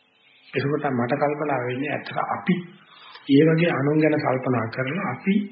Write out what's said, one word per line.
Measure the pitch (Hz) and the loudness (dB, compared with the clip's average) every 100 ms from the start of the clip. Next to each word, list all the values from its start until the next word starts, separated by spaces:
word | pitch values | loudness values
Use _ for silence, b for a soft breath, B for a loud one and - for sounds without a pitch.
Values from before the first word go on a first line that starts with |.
| _ _ _ _ - | _ _ _ _ -8
එතකොට | - 139 147 143 | -4 -2 -2 -2
මට | 123 117 139 | -2 0 0
කල්පනා | 143 147 147 135 | 0 0 -2 -2
වෙන්නේ | 123 123 147 | -2 -4 -4
ඇත්තට | 131 - - | -6 -6 -6
අපි | - - - 180 - - B B B B | -4 -4 -2 -2 -4 -16 B B B B
මේ | - 139 | 4 6
වගේ | 160 160 170 | 6 4 2
අනුන් | 131 139 156 | 0 2 2
ගැන | 156 147 | 4 2
කල්පනා | 135 127 131 120 110 | 0 0 0 -2 -2
කරලා | 131 131 175 127 | -4 -4 -4 -6
අපි | 123 196 208 - | -4 0 0 -2